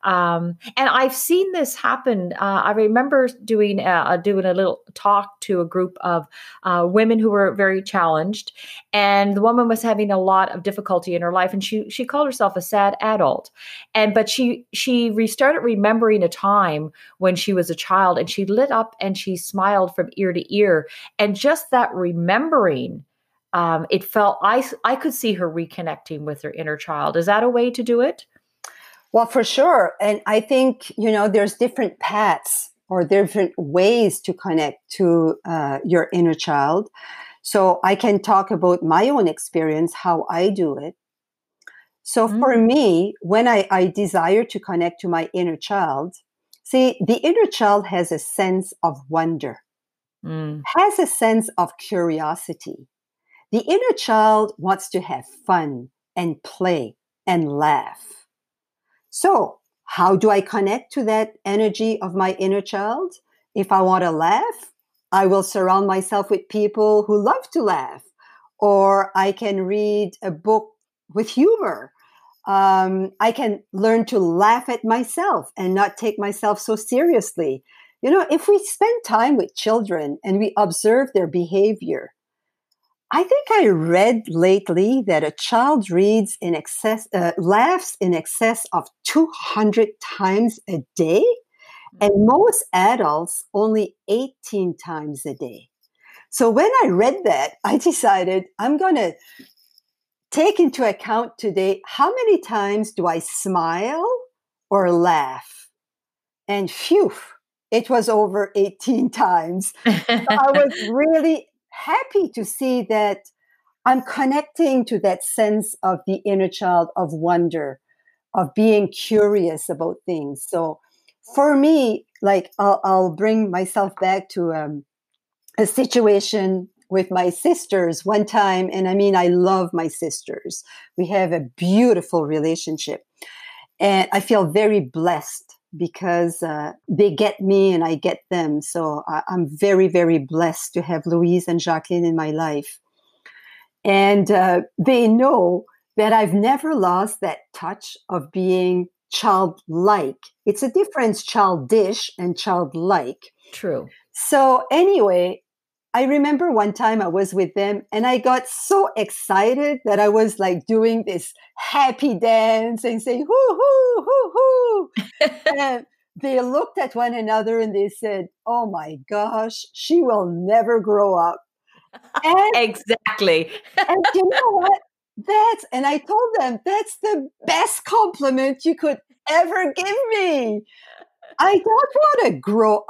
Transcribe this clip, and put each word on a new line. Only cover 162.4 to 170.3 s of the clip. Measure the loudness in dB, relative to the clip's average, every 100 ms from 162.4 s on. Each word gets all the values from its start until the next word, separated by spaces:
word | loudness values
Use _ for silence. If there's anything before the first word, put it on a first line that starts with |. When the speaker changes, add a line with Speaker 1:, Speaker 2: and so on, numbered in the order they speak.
| 4 2 0 -4
Speaker 2:
and | -4 -4
saying, | -4 -4 0
"Hoo, | 4 4 4
hoo, | 4 4 4 2 2
hoo, | 2 2
hoo." | 2 4 4 2 0 -4 -8 -8 -2
Speaker 1:
<laughs> | -2 -2 -4 -2
Speaker 2:
And | -2 -4 -8 _ _ -10
they | -4 -2
looked | 0 -2 -2 -4
at | -6 -4
one | -4 -4
another | -2 -2 0 -2
and | -2 -2
they | -2
said, | -4 -6 -6 -8 _ -6
"Oh | -4 -4
my | -6 -10 -16 -8
gosh, | -4 -4 -4 -6 -8 -16
she | -12 0 2
will | 2 2
never | 0